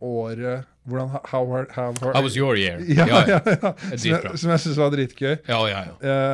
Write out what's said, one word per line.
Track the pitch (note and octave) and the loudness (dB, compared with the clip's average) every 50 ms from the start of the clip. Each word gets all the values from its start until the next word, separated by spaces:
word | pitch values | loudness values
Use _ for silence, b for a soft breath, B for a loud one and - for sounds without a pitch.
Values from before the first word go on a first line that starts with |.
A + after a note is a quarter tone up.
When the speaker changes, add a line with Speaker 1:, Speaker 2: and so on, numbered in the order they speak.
Speaker 1:
året, | - B2 A#2+ A#2 A2+ A2+ A2+ A2+ A#2+ B2 B2+ B2+ C3 _ _ _ _ | -8 -6 -4 -4 -4 -6 -6 -6 -6 -6 -6 -6 -8 _ _ _ _
hvordan, | B2 B2 C3 C3 C3 | -8 -6 -6 -4 -4
how, | C3+ C3+ - - - C3 B2+ | -6 -8 -8 -4 -2 -2 -2
how, | B2+ B2 C3 B2+ - - | 0 -2 -4 -4 -6 -6
how, | - B2 A#2+ A#2+ A#2+ A#2+ B2+ C3+ | -6 -6 -4 -4 -4 -4 0 0
Speaker 2:
How | C3+ C#3 | 0 0
was | C3+ G#2 | 0 0
your | B2+ C#3 C#3 A#2+ | 0 0 2 2
year? | G#2 G2 F#2 F2 F2 | 2 2 0 -2 -4
Speaker 1:
<laughs> | - - | 0 2
Ja, | D3 D3+ E3+ | 4 4 6
Speaker 2:
Ja, | C3 A#2 A#2 A2 | 6 6 6 6
ja. | |
Speaker 1:
ja, | - G3 D#3+ - | 6 4 4 4
ja. | A3+ F#3+ - - G3 - | 2 0 2 0 -4 -4
Speaker 2:
Det | - - G3 D3+ | -4 -8 -8 -8
er | A#2+ | -2
Speaker 1:
Som | A2 - | 0 0
jeg, | D#3 E3+ - | 0 0 0
Speaker 2:
dritbra. | F#3+ F3+ D3 | -4 -6 -4
Speaker 1:
som | E3 E3 | 0 2
jeg | E3+ D#3 | 2 2
synes | D3+ E3 C#3+ D3 | 0 0 0 2
var | D3 C#3+ | 2 2
dritgøy. | C#3+ C#3 C3+ A#2+ - - C#3 C3+ D3+ D#3 - - | 2 0 -2 -4 -4 -4 -2 -2 -2 -2 -2 -2
Speaker 2:
Ja, | A#2+ A2+ A2+ | 0 0 0
ja, | G#2+ G2 G2 F#2 | 0 0 -4 -6
ja. | E2+ E2+ - - C3+ C3+ C3+ C3+ C3+ | -8 -12 -6 -2 0 0 2 2 0